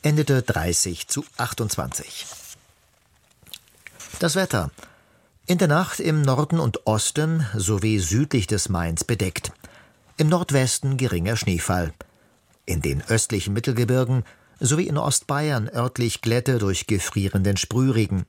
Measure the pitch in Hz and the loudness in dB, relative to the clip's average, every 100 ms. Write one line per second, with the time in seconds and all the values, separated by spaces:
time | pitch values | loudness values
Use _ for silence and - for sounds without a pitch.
0 | 151 151 143 135 - - 82 87 98 85 | 2 2 4 2 2 -2 0 0 -2 -4
1 | - - - - 120 - 110 - - - | -6 -6 -8 -6 -6 -4 -4 -4 -4 -6
2 | - - - - - - _ _ _ _ | -10 -14 -14 -16 -18 -20 _ _ _ _
3 | _ _ _ _ - - _ _ - - | _ _ _ _ -20 -20 _ _ -20 -20
4 | - - 170 165 185 110 73 - - - | -18 -4 -2 0 0 0 -2 -8 -20 -20
5 | _ _ _ _ - 180 180 151 185 - | _ _ _ _ 0 2 4 4 2 -2
6 | - 156 139 131 156 165 135 - - 107 | 0 2 4 2 2 2 0 0 0 2
7 | - - 156 165 123 107 92 104 110 107 | 0 0 0 0 0 -2 0 2 2 2
8 | 85 107 151 127 95 104 - 90 85 82 | 2 0 2 0 0 -2 0 -2 -2 -4
9 | - 117 95 - - - - - - _ | -2 -2 -2 -4 -10 -12 -20 -20 -20 _
10 | _ - 156 175 175 139 131 - 135 135 | _ 0 2 2 2 2 2 0 -2 0
11 | 123 90 87 113 - 87 - 90 82 - | 0 0 0 0 0 0 0 0 0 -6
12 | - _ _ _ _ _ - 87 71 69 | -20 _ _ _ _ _ -6 -2 0 -2
13 | - 113 - 104 101 101 117 120 120 127 | 0 0 0 -2 -2 -2 -2 0 2 2
14 | 123 127 - - _ _ 117 151 185 147 | 2 0 -2 -12 _ _ 0 0 0 0
15 | - - - 143 151 131 107 117 123 - | 0 -2 -2 -2 0 0 -2 -2 -2 0
16 | 120 - 113 120 120 123 101 92 - 101 | -2 -2 0 0 2 2 2 -2 0 -2
17 | - - 98 98 95 95 - 117 131 113 | 0 -2 0 2 2 0 0 0 2 2
18 | 104 95 | 2 -2